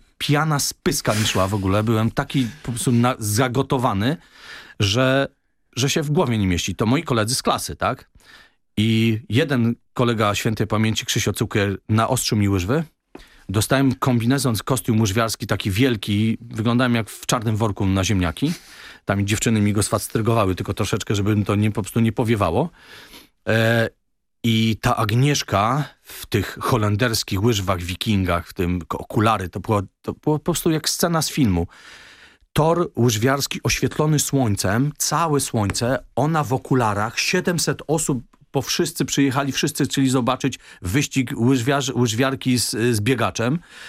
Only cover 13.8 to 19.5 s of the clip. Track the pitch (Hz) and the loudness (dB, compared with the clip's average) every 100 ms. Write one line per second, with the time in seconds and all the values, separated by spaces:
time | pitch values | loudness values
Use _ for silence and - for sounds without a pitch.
13.8 | 135 120 135 120 113 139 123 110 - 131 | 2 2 0 2 2 2 0 -2 -2 -2
14.8 | - 110 110 104 113 - - 104 104 95 | 0 2 2 2 0 -2 -4 -2 -2 2
15.8 | 131 110 - 101 110 110 117 117 113 120 | 2 2 0 0 2 -2 -6 -4 0 2
16.8 | 127 120 110 - - 127 110 107 113 95 | 2 0 -2 -8 -2 0 0 0 0 0
17.8 | 98 95 95 98 85 - 175 175 - - | 0 2 2 2 0 0 -4 -4 -12 -20
18.8 | - - - 101 101 107 120 | -20 -10 -2 -2 0 0 2